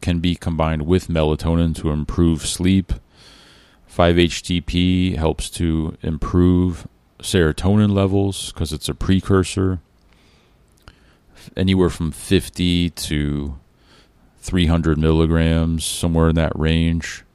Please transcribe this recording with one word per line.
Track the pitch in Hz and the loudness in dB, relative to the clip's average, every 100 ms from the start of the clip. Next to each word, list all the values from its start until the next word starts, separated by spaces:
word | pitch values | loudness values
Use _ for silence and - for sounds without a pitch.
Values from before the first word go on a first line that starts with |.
can | - 87 | -4 0
be | 87 | 0
combined | 85 - 80 80 80 76 | -2 -4 -2 -2 -2 0
with | 90 - | 0 0
melatonin | 80 76 76 - 82 85 78 | 0 0 0 0 0 0 -2
to | 80 | -4
improve | 76 73 - 85 78 - | -4 -2 0 2 2 -4
sleep. | - 90 95 90 - - _ - - - - _ _ _ | -2 2 2 0 -6 -8 _ -20 -20 -20 -20 _ _ _
Five | - 87 87 | 2 4 4
H | 87 - | 2 0
T | - 87 | -4 -4
P | - 87 90 90 92 85 | -2 0 2 2 0 0
helps | 80 76 - | -2 -2 -6
to | - 85 80 78 78 | -4 -2 -2 -4 -6
improve | 90 78 - 90 90 90 90 82 - _ _ - | -8 -6 -2 2 4 4 2 -4 -12 _ _ -16
serotonin | - 95 80 76 92 104 104 | -4 0 2 0 0 2 2
levels | 98 98 98 98 95 - | 2 0 0 -2 -4 -10
'cause | - 78 | -8 -8
it's | 76 - | -6 -8
a | 71 | -6
precursor. | - 95 - 98 92 - 95 92 - _ _ _ _ _ _ _ _ _ - - _ _ _ - - - | 0 0 2 2 2 -2 -2 -4 -8 _ _ _ _ _ _ _ _ _ -20 -20 _ _ _ -20 -12 -4
Anywhere | 95 95 87 | 0 4 2
from | - 82 | 0 -4
fifty | - - 95 - - 90 87 87 | -6 0 0 0 -2 0 2 0
to | - - 76 73 71 71 71 - _ _ _ _ _ _ _ | -4 -6 -4 -2 -4 -6 -10 -16 _ _ _ _ _ _ _
three | - 92 82 | -6 0 2
hundred | 85 80 76 | 2 2 2
milligrams, | 78 80 80 82 82 82 80 82 - | 2 2 2 2 2 2 0 -2 -6
somewhere | - 87 82 82 | -4 -2 2 2
in | 82 | 2
that | 80 - | 0 0
range, | 80 82 82 85 - - - | 0 2 0 -2 -6 -12 -20